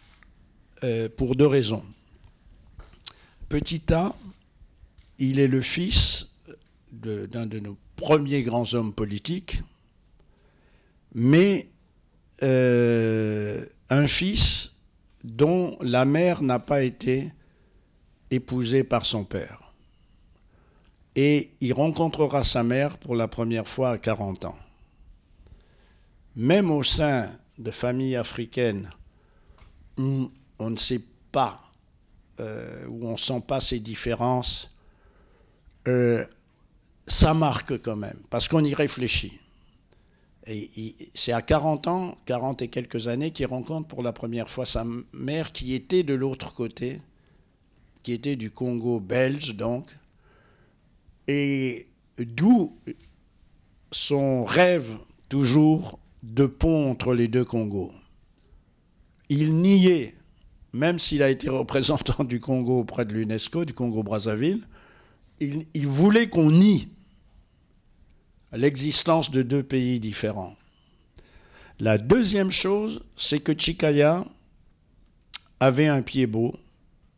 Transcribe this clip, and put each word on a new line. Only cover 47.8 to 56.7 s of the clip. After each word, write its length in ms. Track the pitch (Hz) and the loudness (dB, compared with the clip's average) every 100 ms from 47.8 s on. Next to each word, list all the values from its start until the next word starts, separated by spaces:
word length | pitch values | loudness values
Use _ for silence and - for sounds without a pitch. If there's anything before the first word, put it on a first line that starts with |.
| _ _ | _ _
qui 100 | - | -8
était 240 | 117 139 135 | -6 -4 -6
du 140 | 110 | -6
Congo 500 | - 123 120 120 117 | -6 -4 -2 -2 -2
belge, 540 | 95 120 131 143 139 | -2 0 0 0 -6
donc, 360 | 104 110 123 - - _ _ _ _ _ _ _ _ _ _ _ _ - | -6 -4 -4 -8 -20 _ _ _ _ _ _ _ _ _ _ _ _ -4
et 600 | 143 143 139 131 113 - _ _ - | -2 0 0 -2 -6 -14 _ _ -12
d'où 600 | 120 117 196 240 170 - - - - _ _ _ _ _ _ _ - | -10 0 6 6 4 -6 -16 -16 -20 _ _ _ _ _ _ _ -10
son 520 | - - 143 139 127 | -6 0 0 2 0
rêve 520 | 113 120 180 175 113 110 - - - | 0 4 4 4 -2 -12 -18 -20 -6
toujours 680 | 139 131 143 156 156 - - _ - | 0 4 6 6 4 -2 -14 _ -20
de 240 | 117 113 139 | -6 2 2
pont 440 | - 165 | 2 2